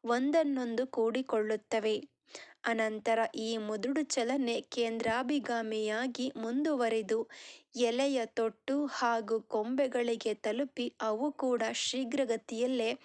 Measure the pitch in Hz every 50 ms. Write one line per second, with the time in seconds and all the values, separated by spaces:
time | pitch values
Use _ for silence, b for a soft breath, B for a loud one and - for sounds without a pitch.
0 | - 233 233 247 262 285 294 330 311 294 277 262 254 233 226 220 262 262 - -
1 | 226 226 226 254 262 - - 220 214 214 220 214 - - - 220 208 220 214 208
2 | - - _ _ _ B B B B B B B - 233 233 220 220 220 220 214
3 | 208 226 226 226 226 - - 226 220 220 226 220 214 208 214 208 196 254 277 311
4 | 294 - - 269 233 233 262 285 262 233 233 226 - - - 247 233 226 226 226
5 | 226 226 220 240 262 240 302 285 226 - 240 233 226 220 214 214 214 214 214 220
6 | 247 262 240 - 247 262 - - 226 226 240 269 302 320 294 254 240 226 226 226
7 | 214 190 220 226 226 B B B B B B B B B - 226 247 233 233 247
8 | 269 285 277 254 226 226 - - 226 226 214 _ - - 269 285 294 269 - -
9 | 254 233 233 226 220 208 226 220 214 - - 220 214 226 254 262 285 254 240 247
10 | 240 240 233 220 - 226 208 - - 220 214 240 285 262 - - 240 240 - -
11 | 214 220 214 214 262 302 277 - 277 254 247 233 226 220 233 - - - - 254
12 | 269 233 233 277 269 226 226 220 - - 233 226 240 254 262 247 220 226 226 B
13 | B